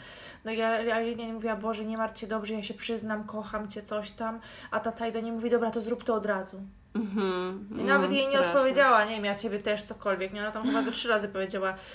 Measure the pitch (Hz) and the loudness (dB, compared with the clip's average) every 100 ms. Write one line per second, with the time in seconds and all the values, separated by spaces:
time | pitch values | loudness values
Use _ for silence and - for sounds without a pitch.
0 | - - - - 220 226 226 226 226 226 | -12 -18 -18 -12 -6 0 2 2 2 2
1 | 226 226 226 226 226 202 214 214 220 220 | 0 -2 -6 -4 -4 -2 -2 -2 -4 -2
2 | 220 - 202 214 208 220 208 - - 226 | -4 -4 -4 -4 -2 -4 -6 -6 -4 -4
3 | 214 214 214 214 202 214 208 208 202 208 | -4 -4 -4 -8 -6 -6 -6 -10 -6 -6
4 | 208 - 226 226 - - - 214 226 226 | -6 -6 -6 -6 -10 -16 -4 -2 -2 -2
5 | 233 226 226 226 233 233 226 226 214 240 | -4 -2 -4 -2 2 4 4 0 -2 -2
6 | - 214 208 190 185 196 196 - - 202 | 0 0 2 0 -4 -10 -14 -16 -6 -4
7 | 208 202 190 185 185 190 202 220 - 277 | -2 0 2 0 -2 -6 -8 -2 4 6
8 | - 277 269 277 269 269 262 269 269 226 | 6 4 4 4 6 6 6 8 8 8
9 | 214 220 202 202 220 202 208 208 - - | 6 0 -2 -2 -2 -2 0 -2 -4 -4
10 | 208 185 190 202 208 220 247 277 262 233 | 0 0 -2 -4 -4 -2 0 2 2 0
11 | 240 214 202 202 190 196 190 190 - | 2 2 0 -2 -4 -2 -2 -2 -10